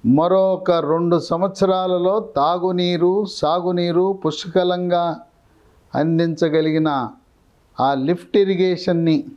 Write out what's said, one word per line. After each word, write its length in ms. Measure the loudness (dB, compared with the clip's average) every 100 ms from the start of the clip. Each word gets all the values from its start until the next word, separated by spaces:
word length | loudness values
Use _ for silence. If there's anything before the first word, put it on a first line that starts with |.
మరొక 680 | 2 2 4 4 4 0 0 0 0
రెండు 280 | 0 2 0 0
సంవత్సరాలలో 840 | -2 -2 0 0 0 0 0 0 0 -2 0
తాగునీరు, 720 | 0 0 -2 0 0 2 2 0 -4 -4
సాగునీరు 680 | -2 0 -2 -2 0 0 0 -2
పుష్కలంగా 840 | -4 -4 -2 0 0 -2 -2 -2 -2 -6 -14 _ _ _ _ _ _
అందించగలిగిన 960 | -2 0 0 0 0 0 0 0 0 0 -2 -6 -10 _ _ _ _ _ -2
ఆ 100 | 0 0 -2
లిఫ్ట్ 280 | -4 0 0
ఇరిగేషన్ని 760 | 2 2 0 0 -2 0 2 0 -2